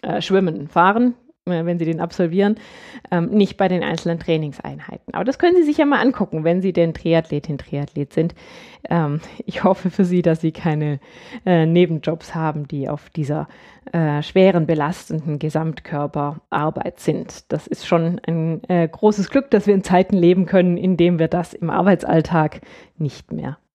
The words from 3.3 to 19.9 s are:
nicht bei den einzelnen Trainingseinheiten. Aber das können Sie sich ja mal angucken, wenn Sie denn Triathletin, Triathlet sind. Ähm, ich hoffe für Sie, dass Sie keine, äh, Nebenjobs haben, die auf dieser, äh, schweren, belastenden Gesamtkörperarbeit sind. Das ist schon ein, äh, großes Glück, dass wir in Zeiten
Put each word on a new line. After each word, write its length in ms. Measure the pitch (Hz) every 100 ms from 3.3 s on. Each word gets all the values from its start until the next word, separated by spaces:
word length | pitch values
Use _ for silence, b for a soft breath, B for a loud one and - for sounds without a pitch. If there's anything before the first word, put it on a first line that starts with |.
nicht 260 | 214 196 -
bei 100 | 190
den 160 | 180
einzelnen 380 | 143 165 170 170
Trainingseinheiten. 920 | - 160 151 - - 143 - - -
Aber 120 | -
das 160 | 208 269
können 160 | 359 359
Sie 80 |
sich 140 | 294 294
ja 80 | 285
mal 120 | 269
angucken, 460 | 247 - 196 160
wenn 180 | 156 180
Sie 100 | 190
denn 220 | 175 165
Triathletin, 640 | 160 165 165 160 147 - 143
Triathlet 540 | - 143 143 147 143
sind. 240 | - 165 B B B B B -
Ähm, 320 | 170 151 151 B B
ich 200 | - -
hoffe 260 | 190 190 185
für 140 | -
Sie, 180 | 180 180
dass 180 | 170 160
Sie 120 | 160
keine, 480 | - 170 151 151 139 B B B 240
äh, 220 | 190 170 160
Nebenjobs 720 | 170 180 160 - 160 - 165
haben, 320 | 160 151 143
die 200 | 147 135
auf 220 | 147 -
dieser, 380 | - 139 151 151 B B B -
äh, 300 | 170 156 147
schweren, 440 | 156 190 190 175 156
belastenden 720 | 160 143 180 - 160 147 147
Gesamtkörperarbeit 1600 | 156 156 160 151 - 147 147 147 143 147 _ - 151 - - -
sind. 500 | - - - - _
Das 140 | 151 -
ist 200 | - -
schon 340 | 170 165 180 -
ein, 360 | 165 160 160 -
äh, 180 | 180 160
großes 440 | - 214 208 185
Glück, 200 | 277 269
dass 160 | 208 202
wir 80 |
in 80 | 196
Zeiten 340 | -